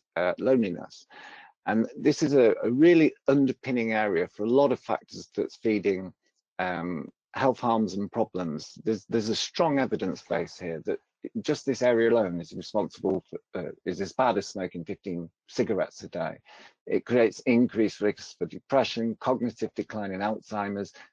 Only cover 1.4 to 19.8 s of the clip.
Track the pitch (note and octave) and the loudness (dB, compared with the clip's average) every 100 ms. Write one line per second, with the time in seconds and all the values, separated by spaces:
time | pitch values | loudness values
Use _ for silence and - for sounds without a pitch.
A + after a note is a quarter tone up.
1.4 | - _ - A2+ A2+ - B2+ D3 D3+ C#3 | -20 _ -2 0 0 0 0 2 2 4
2.4 | A#2 F#2 G2 B2 E3 E3+ D#3 - - C#3 | 4 4 0 4 6 8 6 2 2 4
3.4 | C3+ - C3+ B2 A2+ A2 G#2+ F2 F2 - | 4 0 -4 -2 0 0 0 0 -2 -4
4.4 | G#2+ C3 C#3+ B2 - - - - - - | 2 4 4 2 -2 -6 -6 -18 -12 -6
5.4 | - - A2+ G#2+ G2+ F#2 F#2 - _ _ | -6 -2 0 0 0 -2 -4 -14 _ _
6.4 | _ - F2+ F2 F2 E2 - _ _ - | _ -6 -4 -4 -4 -6 -8 _ _ 0
7.4 | C3 A#2 A#2+ A2+ G#2 F#2+ G2+ A#2+ G#2+ F2+ | 0 2 2 2 0 -2 -4 -2 -2 -2
8.4 | E2 D2+ - - - A2 - A2+ G#2+ G#2+ | -4 -6 -10 -8 -4 -4 -2 -2 -2 -4
9.4 | - - E3 C#3 C3 - - - - E3+ | -4 0 2 2 0 -2 -4 -6 -4 -4
10.4 | E2 - F2 D#2+ F2 - _ _ - A2+ | -4 -8 -8 -8 -6 -8 _ _ -12 -8
11.4 | G2+ C#3+ - A#2+ B2 A#2 A2+ A#2 G2 F2 | -4 -4 -2 0 2 4 4 4 2 -2
12.4 | E2+ F#2+ F2 G#2+ F2 - - F#2 - - | -8 -12 -6 -4 -4 -4 -2 -2 -4 -16
13.4 | _ - D2 - - F2+ G2 - C3 G2+ | _ -10 -10 -10 -8 -6 -6 0 2 0
14.4 | - G2+ F#2 F2+ E2 G2 G2+ F2 E2+ _ | -2 -8 -8 -8 -10 -10 -8 -8 -10 _
15.4 | _ - A#2 F#2+ - - E2+ F2 D#2+ - | _ -4 -2 0 -4 -8 -12 -8 -8 -8
16.4 | _ - - _ - G2 - A#2+ A2 - | _ -20 -20 _ -4 -4 0 2 2 2
17.4 | - A#2+ B2 G#2+ G#2+ - G#2 - - - | 2 4 2 2 0 2 -2 -2 -10 -10
18.4 | E2+ D2+ - C3+ A#2 - A2+ G#2+ - B2+ | -8 -10 -2 0 0 -2 -4 -4 -2 -2
19.4 | A#2 - A2 - | -2 -4 -8 -6